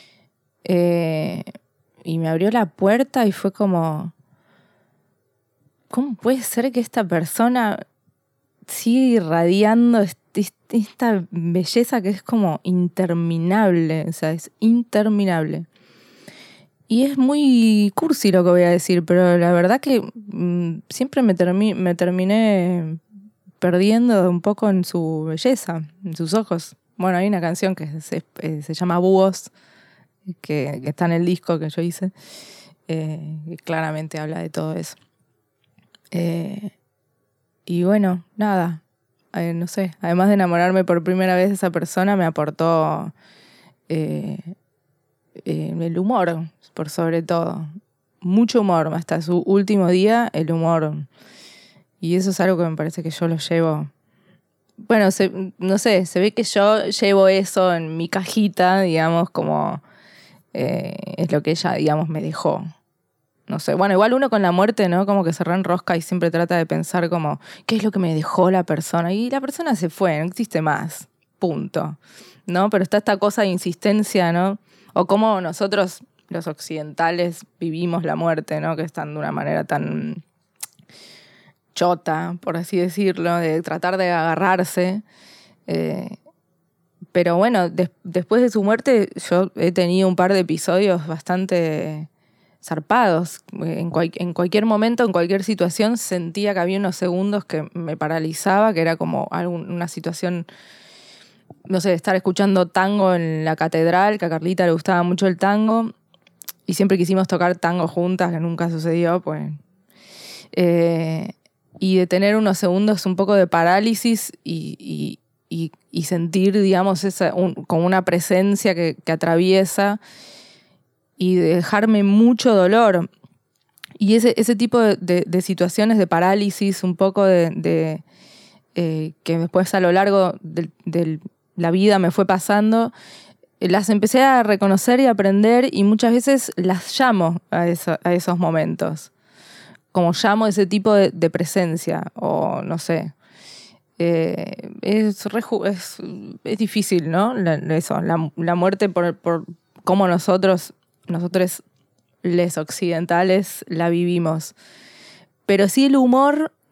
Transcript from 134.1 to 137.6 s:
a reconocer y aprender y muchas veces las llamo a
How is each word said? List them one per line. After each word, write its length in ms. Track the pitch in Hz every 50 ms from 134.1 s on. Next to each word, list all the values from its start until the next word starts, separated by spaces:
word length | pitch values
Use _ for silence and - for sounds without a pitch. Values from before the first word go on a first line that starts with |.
| - 262 269
a 200 | 269 262 247 226
reconocer 580 | 214 202 196 202 196 196 196 - 247 247 254
y 60 | 269
aprender 600 | 247 220 202 190 196 196 202 214 226 240 247 262 - -
y 100 | 196 202
muchas 300 | 208 220 214 240 226 233
veces 380 | 247 - 277 277 254 - - -
las 420 | - 180 185 190 175 - - -
llamo 440 | - 262 247 220 185 170 165 170 175 _ -
a 160 | - 170